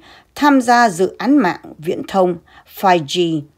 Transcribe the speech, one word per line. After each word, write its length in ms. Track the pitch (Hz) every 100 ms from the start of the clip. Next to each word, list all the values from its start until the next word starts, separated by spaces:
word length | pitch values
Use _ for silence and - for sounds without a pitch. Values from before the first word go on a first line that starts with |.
| - - _ -
tham 260 | 294 277
gia 280 | 240 240 233
dự 260 | 165 185 -
án 200 | 208 285
mạng 360 | 185 - - -
viễn 240 | 156 - -
thông 300 | 196 180 170 _ - _ -
five 200 | 196 180
G 460 | 139 180 170 156 143